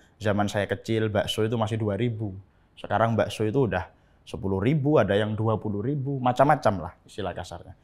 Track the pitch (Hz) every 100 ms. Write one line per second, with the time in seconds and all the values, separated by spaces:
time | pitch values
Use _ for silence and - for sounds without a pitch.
0 | _ - 104 101 104 107 98 104 - 110
1 | 110 101 - - 110 117 107 110 107 98
2 | 120 107 107 95 - _ _ - - 101
3 | 113 110 95 - 110 135 117 90 - _
4 | _ _ - - 95 95 107 156 135 151
5 | 98 101 107 107 110 107 107 101 113 147
6 | 131 139 123 123 139 147 110 95 80 -
7 | - - 95 85 87 87 90 -